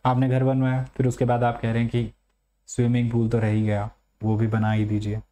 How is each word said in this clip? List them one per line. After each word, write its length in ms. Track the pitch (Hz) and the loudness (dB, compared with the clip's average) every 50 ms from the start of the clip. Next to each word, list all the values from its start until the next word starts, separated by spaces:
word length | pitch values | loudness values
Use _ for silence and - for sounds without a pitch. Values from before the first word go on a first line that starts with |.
| - | 0
आपने 240 | 131 127 127 131 131 | 0 2 2 2 2
घर 160 | 127 131 131 | 2 2 2
बनवाया, 400 | 131 131 131 131 131 131 131 127 - - | 2 2 2 0 0 0 -2 -4 -6 -4
फिर 100 | - 123 | 0 0
उसके 180 | 123 120 - 131 | 0 0 0 0
बाद 180 | 120 120 117 120 | 0 2 2 0
आप 160 | 120 117 - | -2 -2 -2
कह 120 | - 113 | -4 -2
रहे 100 | 113 117 | 0 0
हैं 80 | 117 117 | -2 0
कि 200 | - 120 113 107 - _ _ _ _ _ _ _ _ _ _ - | -2 -2 -4 -4 -8 _ _ _ _ _ _ _ _ _ _ -8
स्विमिंग 420 | - - 123 117 120 123 120 117 | -2 0 2 2 2 2 0 0
पूल 160 | 117 117 113 110 | 0 0 0 2
तो 100 | 117 113 | 0 0
रह 100 | 110 107 | 0 0
ही 140 | 107 110 | 0 0
गया, 280 | 107 107 104 101 101 107 - _ _ _ _ _ | 0 0 0 -2 -4 -6 -10 _ _ _ _ _
वो 140 | 107 110 110 | -2 -2 0
भी 100 | 107 113 | 0 0
बना 260 | 110 110 110 110 110 | 0 0 0 0 2
ही 120 | 110 107 107 | 2 0 0
दीजिए। 360 | 107 107 104 104 104 104 110 - _ | 0 -2 -2 -2 -4 -6 -6 -10 _